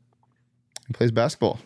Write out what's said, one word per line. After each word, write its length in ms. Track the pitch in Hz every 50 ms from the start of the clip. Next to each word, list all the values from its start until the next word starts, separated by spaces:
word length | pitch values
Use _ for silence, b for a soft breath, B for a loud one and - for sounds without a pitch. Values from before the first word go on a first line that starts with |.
| _ _ _ _ _ _ _ _ _ _ _ _ _ _ - - -
He 60 | - 120
plays 160 | - 120 120
basketball, 480 | 110 117 117 - - - 120 104 - - -